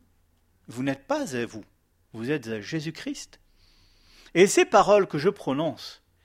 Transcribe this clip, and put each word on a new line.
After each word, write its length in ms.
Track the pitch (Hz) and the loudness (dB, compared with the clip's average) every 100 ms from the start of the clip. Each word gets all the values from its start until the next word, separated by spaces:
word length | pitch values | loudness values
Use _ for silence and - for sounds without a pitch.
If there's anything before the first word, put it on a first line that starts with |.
| _ _ _ _ _ _ - | _ _ _ _ _ _ -16
Vous 160 | 117 | -6
n'êtes 240 | 139 135 - | -4 -4 -4
pas 300 | 302 233 123 | -4 -4 -4
à 100 | 110 | -6
vous, 180 | 107 - _ _ _ _ | -8 -18 _ _ _ _
vous 180 | 113 120 | -10 -6
êtes 160 | 151 113 | -6 -6
à 120 | 110 | -10
Jésus-Christ. 800 | 101 160 156 - 285 277 - - _ _ _ _ _ _ _ _ - 170 | -6 -8 -8 -10 -12 -12 -14 -20 _ _ _ _ _ _ _ _ -2 4
Et 120 | 196 | 4
ces 160 | - | 4
paroles 420 | 359 214 175 208 185 | 4 6 6 4 4
que 100 | 151 | 0
je 120 | 175 | -2
prononce, 760 | - 151 135 160 - - - _ _ | -2 -4 -2 -2 -6 -16 -20 _ _